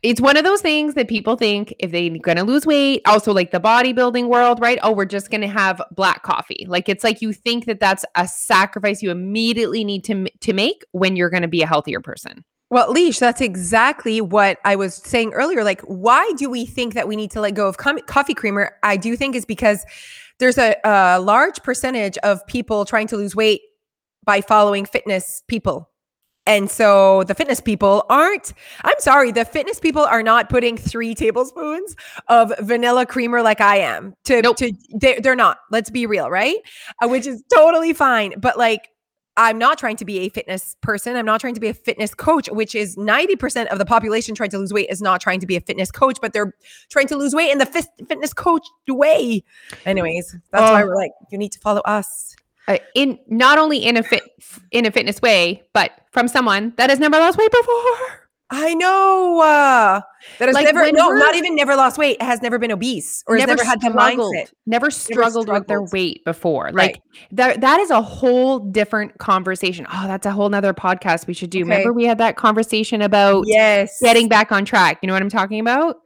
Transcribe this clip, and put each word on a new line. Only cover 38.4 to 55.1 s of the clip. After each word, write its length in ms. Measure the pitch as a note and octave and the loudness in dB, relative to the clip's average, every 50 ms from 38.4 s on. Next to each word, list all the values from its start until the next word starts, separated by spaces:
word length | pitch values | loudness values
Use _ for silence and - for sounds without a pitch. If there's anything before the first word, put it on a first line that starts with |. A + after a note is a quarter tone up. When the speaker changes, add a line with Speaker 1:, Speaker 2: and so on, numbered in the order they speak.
| G3 B3 - - | -2 -2 0 2
Speaker 2:
like, 320 | A#3+ A3+ A3 G#3+ _ _ _ _ _ _ _ _ _ _ _ - | 0 0 0 -2 _ _ _ _ _ _ _ _ _ _ _ 2
I'm 220 | A3+ A3+ A3 A3 | 2 2 2 2
not 180 | A#3 B3+ B3+ - | 2 0 0 0
trying 180 | - A#3 G#3+ A3 | -2 -6 -6 -6
to 80 | G#3+ | -8
be 140 | F3+ G#3 F#3+ | -8 -6 -6
a 80 | F#3 F#3+ | -6 -6
fitness 460 | _ - - - F#3 F#3+ - - - _ | _ -10 -10 -8 -10 -10 -10 -14 -18 _
person. 340 | - - G#3+ G3+ - A#3+ B3 | -6 -6 -6 -6 -6 -6 -6
I'm 100 | B3 A3+ | -4 -2
not 140 | G#3+ G#3+ A3 | 0 -2 -2
trying 140 | - B3+ A#3+ | -2 -6 -8
to 60 | A3 | -6
be 60 | A3 G#3+ | -6 -6
a 40 | - | -8
fitness 420 | - _ - A#3 - A3 G#3 - | -6 _ -6 -4 -4 -6 -8 -8
coach, 340 | - - D#4 D#4+ D4+ - - | -6 -2 0 0 0 0 -4
which 240 | G#3 G#3+ A3 G3 - | -6 -6 -6 -4 -4
is 220 | A3 G#3+ F#3+ F#3+ F#3 | -6 -6 -6 -8 -8
ninety 380 | G#3 G#3+ A3 C4 E4 F#4+ G4 - | -2 0 0 0 2 0 -2 -2
percent 320 | - D4+ - B3+ A3+ - | -4 -6 -6 -6 -4 -4
of 80 | - G3 | -4 -4
the 80 | G3+ | -2
population 480 | F3+ A#3+ A3+ A3 A3 G#3+ A3+ A#3 - A3 | 0 0 0 0 0 -4 -4 -4 -6 -8
trying 140 | - A#3 G3+ | -8 -8 -6
to 80 | G3 G3 | -6 -6
lose 160 | G3 F#3 G3+ | -8 -4 -4
weight 140 | G#3 F#3+ - | -4 -4 -4
is 120 | - F3 | -6 -6
not 200 | G#3 G3 F#3 F3+ | -2 -2 -2 0
trying 180 | - - F3+ F#3+ | 0 -4 -4 -4
to 60 | F#3+ F3+ | -4 -4
be 80 | F#3+ | -4
a 60 | F3 | -6
fitness 300 | - - F3+ F#3 F#3 F#3 | -4 -6 -6 -6 -6 -8
coach, 260 | - - C#4 C4+ B3 - | -2 0 0 0 0 -2
but 140 | - A3+ - | -8 -6 -4
they're 200 | G#3 G#3 G3 - _ _ _ - - _ _ | -4 -4 -4 -8 _ _ _ -20 -20 _ _
trying 180 | - D4 C4+ C4+ | -2 -2 -2 0
to 80 | D4+ | -2
lose 180 | C#4+ C#4+ C#4+ B3 | -4 -4 -2 0
weight 160 | D4+ E4+ D4+ | 0 0 0
in 60 | C#4 C#4 | 2 0
the 80 | C4+ | 0
fis-, 220 | C4+ - E4+ D#4+ - _ _ - _ | -2 -2 -8 -8 -8 _ _ -10 _
fitness 240 | D#4+ C#4 C#4+ D4 - | -8 -6 -6 -8 -8
coach 320 | - - F4+ E4+ D#4+ _ - _ _ _ - | -4 -2 -2 -2 -2 _ -8 _ _ _ -8
way. 540 | C4+ B3+ C#4+ D4+ D#4+ D4+ C4 A#3+ A3+ G3+ - _ _ - - - - - - | -2 0 2 2 2 2 0 -2 -4 -6 -6 _ _ -20 -20 -20 -20 -12 -6
Anyways, 500 | - G3 F#3+ F3 D#3+ E3 F3 F3 - - F3 _ _ | -4 -4 -2 -2 -4 -6 -8 -10 -10 -16 -20 _ _
that's 200 | - G3+ A3 A3 | 0 4 4 6
why 100 | A3 G#3 G#3 | 6 4 4
Speaker 1:
Oh. 40 | G3 | 2
Speaker 2:
we're 80 | F3+ G3 | 0 -2
like, 140 | F#3+ D3+ - _ _ _ | -2 -4 -8 _ _ _
"You 60 | - G3 | -8 -8
need 160 | G#3 G3+ - | -8 -8 -10
to 60 | _ | _
follow 220 | _ G#3+ G#3 G3+ - | _ -2 -2 -2 -2
us." 500 | - G#3 G#3 G3 - - - - - - _ _ _ _ _ _ - | -2 -2 -2 -4 -6 -14 -16 -18 -18 -20 _ _ _ _ _ _ -4
Speaker 1:
Uh, 100 | - - - - _ | -4 -4 -4 -8 _
in, 220 | A#3+ C#4+ C#4 A#3+ - _ - | -4 -4 -4 -4 -8 _ -6
not 300 | A3 A3+ B3+ C4+ D4 D4+ | -2 2 4 6 6 6
only 200 | D#4 D#4 D4+ C4 | 4 2 0 0
in 160 | - A#3 A#3+ A#3 | 0 0 0 0
a 60 | A3 | 0
fit-, 260 | - - G#3 - - _ _ - - - - _ _ | 0 -2 -4 -4 -8 _ _ -20 -20 -20 -20 _ _
in 140 | - A#3 A#3+ | -2 0 0
a 60 | A3 | 0
fitness 300 | G3+ A#3+ - - | 0 -2 -4 -4